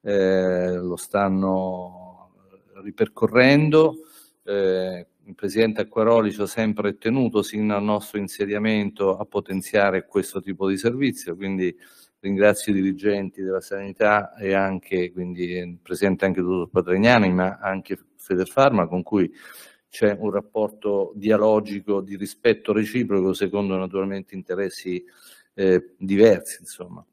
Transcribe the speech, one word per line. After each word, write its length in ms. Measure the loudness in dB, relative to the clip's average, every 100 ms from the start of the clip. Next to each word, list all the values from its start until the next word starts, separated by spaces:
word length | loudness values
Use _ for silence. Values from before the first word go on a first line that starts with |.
eh, 720 | 0 2 2 2 2 0 -2 -2
lo 200 | -4 -8
stanno 1400 | -4 -2 0 0 0 0 -2 -8 -12 -18 -20 -20 -20 _ _ -20 _ -16
ripercorrendo. 1160 | -16 -4 -4 0 2 4 6 6 6 4 4 0 -18 -20 _ _
Eh, 640 | -4 0 0 0 -2 -8 -14 _
il 100 | -20
Presidente 480 | -10 -4 0 0 0
Acquaroli 500 | -4 0 4 4 2
ci 80 | -2
ha 60 | -4
sempre 520 | -2 -2 0 -4 -2
tenuto, 440 | -2 0 0 0
sin 260 | -2 -2 -2
dal 140 | 0
nostro 360 | 0 -2 -4 -8
insediamento, 1000 | -8 -6 -4 -2 0 0 -2 -2 0 0
a 80 |
potenziare 840 | -4 -6 -4 -8 -2 2 2 0 -2
questo 340 | -4 -4 -8
tipo 280 | -8 -4 -2
di 80 | 0
servizio, 600 | -2 0 -4 -4 -12 -8
quindi 400 | -6 -2 -2 -4 -20 _ _ _
ringrazio 520 | -6 4 4 4 0
i 80 | 0
dirigenti 600 | 0 0 -2 -2 -4 -8
della 180 | -6 -6
sanità 760 | -6 -10 -10 0 4 4 0
e 180 | -8 0
anche, 600 | 0 0 -4 -4 -2 -2
quindi, 420 | -6 -8 -6 -6
eh, 240 | -6 -8 -14
presente 420 | -10 -2 0 2
anche 160 | 0 0
il 60 | -2
dottor 240 | -2 0
Patrignani, 640 | -2 0 2 4 4 4
ma 260 | 2 0 -2
anche 380 | -6 -6 -8 -12 _ _
Federfarma, 680 | -4 -2 0 4 4 4 0
con 160 | -2
cui 280 | -2 0 0 -2 -20 -20 -20 _ _
c'è 280 | 0 0 2
un 120 | -2
rapporto 840 | -4 -4 -4 -4 -4 -2 -2 -2 -4
dialogico 840 | 0 2 4 2 0 -10 -4 -4
di 160 | -4 -10
rispetto 560 | -10 -2 0 0 0
reciproco, 600 | 0 0 -2 0 0 0
secondo 440 | 0 -2 -2 -2 -4
naturalmente 580 | -4 -4 -4 -6 -10
interessi, 680 | -16 -8 -6 -6 -6 -8 -8 -8 _ -20 -20 _
eh, 400 | -2 2 2 0 _
diversi, 600 | -2 6 6 6 0 -14
insomma. 440 | -16 -16 -16 -18 -20